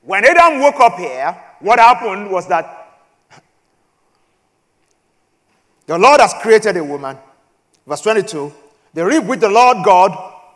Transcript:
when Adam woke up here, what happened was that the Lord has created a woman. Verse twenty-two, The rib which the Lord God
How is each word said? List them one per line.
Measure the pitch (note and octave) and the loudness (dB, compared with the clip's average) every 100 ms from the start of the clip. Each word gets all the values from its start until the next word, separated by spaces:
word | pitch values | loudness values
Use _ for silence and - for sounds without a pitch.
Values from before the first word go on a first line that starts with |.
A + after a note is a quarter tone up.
when | - F#3+ A#3 | -4 0 2
Adam | E4+ E4+ C#4+ | 4 2 2
woke | C#4+ C#4 | -2 2
up | A#3+ F3 | 0 0
here, | E3 B2+ D3 F3+ - _ | -12 -8 -8 -10 -20 _
what | E3+ A#3+ | -2 4
happened | A#3 B3 A#3 F#3+ G3+ | 4 4 -4 -10 -6
was | F#3+ - | -8 -4
that | E3+ E3 - - _ _ _ _ _ _ _ _ _ _ _ _ _ _ _ _ _ _ _ _ _ _ _ _ _ _ _ _ _ - | -6 -6 -18 -20 _ _ _ _ _ _ _ _ _ _ _ _ _ _ _ _ _ _ _ _ _ _ _ _ _ _ _ _ _ -10
the | E3 | 0
Lord | A#3 D4 | 2 4
has | G#3 - | 2 -2
created | A3 A3 G#3+ F3+ | 0 2 2 -6
a | |
woman. | D3 C#3+ C3+ C3 _ _ _ _ _ _ _ | -8 -10 -12 -16 _ _ _ _ _ _ _
Verse | D3 | -8
twenty-two, | G#3+ A3 F3+ D#3 D3 _ _ _ _ | -4 -4 -4 -12 -14 _ _ _ _
The | D#3+ E3 | -8 -2
rib | D#4+ G3+ | -2 -4
which | A#3+ | -4
the | G#3 | 0
Lord | G#3+ B3 A#3+ F3+ | 2 2 2 2
God | F3+ F#3+ - - - _ | 4 2 -2 -18 -20 _